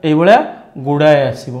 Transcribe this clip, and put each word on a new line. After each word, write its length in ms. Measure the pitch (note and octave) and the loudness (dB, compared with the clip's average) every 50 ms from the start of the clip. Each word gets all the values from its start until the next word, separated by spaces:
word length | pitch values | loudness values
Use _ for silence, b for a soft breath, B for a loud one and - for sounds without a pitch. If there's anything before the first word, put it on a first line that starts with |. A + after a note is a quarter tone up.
| - | -2
ଏଇଭଳିଆ 340 | D#3 D3+ D3+ E3+ F#3 G#3+ C4 D#4 - - - - - _ - | 0 0 2 4 4 4 4 2 -2 -12 -18 -20 -20 _ -12
ଗୁଡ଼ାଏ 500 | C3 C3+ C#3+ D3 D3+ D#3 D3+ C#3+ C#3 C3 | -6 -4 -2 0 2 2 4 2 2 -2
ଆସିବ। 260 | A#2+ - - - A#2+ B2 | -4 -8 -12 -14 -14 -14